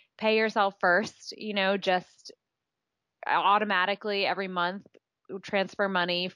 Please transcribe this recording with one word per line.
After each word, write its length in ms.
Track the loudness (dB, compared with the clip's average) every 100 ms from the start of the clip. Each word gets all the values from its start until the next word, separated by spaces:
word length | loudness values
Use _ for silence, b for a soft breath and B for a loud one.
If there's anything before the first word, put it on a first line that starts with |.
| B -4
pay 200 | 0 2
yourself 380 | 2 2 0 2
first, 540 | 2 2 0 -8 -18 -12
you 160 | -6
know, 220 | -2 0 0
just 560 | 2 0 -2 _ -20 -20 _ _ _ _ _ _ _ _ -2
automatically 1000 | 2 4 4 2 0 0 -2 -4 -2 0
every 220 | -2 -4
month 360 | -2 -2 -4 -12 -20 _ _ -16 -14
transfer 460 | -4 -2 -2 -2 -2
money 420 | 0 0 -2 -4